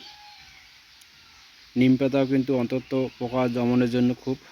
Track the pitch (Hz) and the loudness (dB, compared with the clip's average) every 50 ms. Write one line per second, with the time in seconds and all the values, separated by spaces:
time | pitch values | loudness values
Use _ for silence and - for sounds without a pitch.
0 | - - - - - - - - - - - - - - - - - - - - | -20 -20 -20 -20 -20 -20 -20 -20 -20 -20 -20 -20 -20 -20 -20 -20 -20 -20 -20 -20
1 | - - - - - - - - - - - - - - - 123 127 131 131 123 | -20 -20 -20 -20 -20 -20 -20 -20 -20 -20 -20 -20 -16 -4 0 2 4 4 4 4
2 | 139 131 131 139 135 127 135 135 127 135 135 123 120 117 131 131 123 - 139 131 | 2 0 0 0 0 2 0 0 0 0 0 -2 -2 -2 -4 -6 -6 -4 -4 -4
3 | 131 120 - - 127 117 123 131 127 123 120 123 120 120 123 123 123 120 120 123 | -4 -4 -6 -8 -8 -4 -2 -2 -2 0 0 0 0 2 2 2 2 2 2 0
4 | 123 123 123 - - 131 131 131 - - | 0 0 0 -2 -6 -8 -8 -8 -10 -18